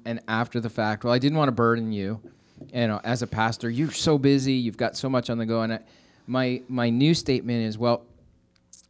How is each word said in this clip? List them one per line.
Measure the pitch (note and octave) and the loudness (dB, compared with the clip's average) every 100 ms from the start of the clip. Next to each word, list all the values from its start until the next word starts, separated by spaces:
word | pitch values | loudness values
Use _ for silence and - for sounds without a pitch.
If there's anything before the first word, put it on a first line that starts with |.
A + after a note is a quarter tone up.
| A2+ | -10
and | A#2 - | -8 -4
after | A2+ A#2+ A#2+ | -2 -2 -4
the | A2 | -4
fact, | - G#2+ G#2 | -2 -2 -2
"Well, | A#2+ | 0
I | B2 | 2
didn't | C#3 D#3 | 2 2
wanna | C#3+ | 2
burden | A#2+ A#2 A#2 A2 | 2 2 2 0
you. | G#2 G2 A2 - - _ - - | -2 -4 -6 -10 -20 _ -20 -8
You | B2 A2+ | -2 0
know, | G#2 | -2
as | A2 A#2+ | -2 -4
a | A#2 | -2
pastor, | A2 A2+ A#2 A#2 | 0 0 0 -4
you're | A#2+ D#3 | -2 -2
so | - E3 D3 | 0 2 4
busy, | C#3 C#3 C3+ | 4 4 2
you've | C3 A#2 F#2+ | 0 -2 -2
got | A#2 - | -4 -4
so | C3 | -2
much | B2+ A#2+ | 0 0
on | A#2 | -2
the | A2+ | 0
go." | A2+ | 0
And | A2+ | 0
I, | A2 - _ _ _ - | -4 -10 _ _ _ -4
my, | B2+ B2+ B2 B2+ | -2 0 -2 -4
my | B2+ A#2+ | 0 2
new | A#2+ D3 E3 | 4 4 4
statement | - B2+ A2+ A#2+ A2 | 2 -2 0 -2 -2
is, | A2 | 0
"Well, | A#2+ A#2+ - _ _ _ _ _ _ - | 0 0 -2 _ _ _ _ _ _ -20